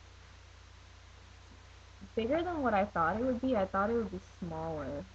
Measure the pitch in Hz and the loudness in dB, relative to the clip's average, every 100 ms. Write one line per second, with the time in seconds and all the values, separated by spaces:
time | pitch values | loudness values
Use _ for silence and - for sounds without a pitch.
0 | - - - - - - - - - - | -20 -20 -18 -20 -20 -20 -20 -20 -20 -20
1 | - - - - - - - - - - | -20 -20 -20 -20 -20 -20 -20 -20 -20 -18
2 | 196 - 226 311 349 339 254 208 202 175 | -6 0 2 2 2 2 4 4 4 4
3 | 165 202 262 240 262 240 190 190 202 233 | 4 4 2 2 2 2 4 2 4 2
4 | 208 190 - - 175 160 160 156 135 143 | 0 -4 -10 -10 -6 -4 -4 -4 -4 -6
5 | 190 | -8